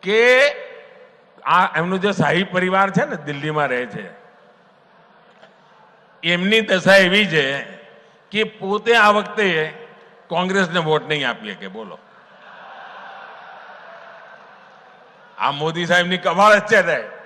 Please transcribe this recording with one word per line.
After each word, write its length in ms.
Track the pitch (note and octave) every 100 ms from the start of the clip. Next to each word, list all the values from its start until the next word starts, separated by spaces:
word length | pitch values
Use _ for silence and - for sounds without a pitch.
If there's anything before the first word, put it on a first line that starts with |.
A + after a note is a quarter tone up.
કે 160 | F#3 A3 A#3+ B3+ C#4+ - - - - - - _ _ - C3
આ 100 | F3 F#3 D3+
એમનું 220 | E3+ F#3+
જે 100 | G3
શાહી 320 | F#3+ D3 E3
પરિવાર 440 | F#3+ F3+ F#3 F#3+ G3
છે 140 | G3
ને, 120 | D4 A3+ D3
દિલ્હીમાં 420 | C#3+ D3+ D3+ C#3+
રહે 180 | B2 B2
છે, 180 | G#2+ F#2+ - - _ _ _ _ _ _ _ _ _ _ _ - _ _ _ _ _ _ _
એમની 440 | E3 F3 F#3 A3 A3
દશા 260 | F#3+ E3+ G3 F#3
એવી 200 | G3 G3+
છે 180 | D#3+ C3+ C#3 A2 - - - _ _ _
કે 120 | G3+ A3 -
પોતે 340 | F#3+ G#3 A3+ A#3
આ 140 | G#3
વખતે 360 | G#3 G#3 - G3+ D#3+ D#3 D3+ - - - - _
કોંગ્રેસને 520 | E3+ F#3 F#3+ F3+ F3
વોટ 280 | D#3 D#3 C3
નહીં 160 | D3+ C3
આપી 260 | A2+ G#2+
શકે. 140 | F#2 G2
બોલો, 280 | G2 G#2 D#2+ - - - - - - - - - - - - - - - - - - - - - - - - - C6+ - - - - - _ - -
આ 140 | A2+
મોદી 340 | C#3+ D3+ E3 E3+
સાહેબની 380 | F3 F3 F3+ F#3
કમાલ 300 | F3 G#3 G#3
જ 40 | G3+
છે 160 | A3
ને. 160 | E3+ C#3+ A2 -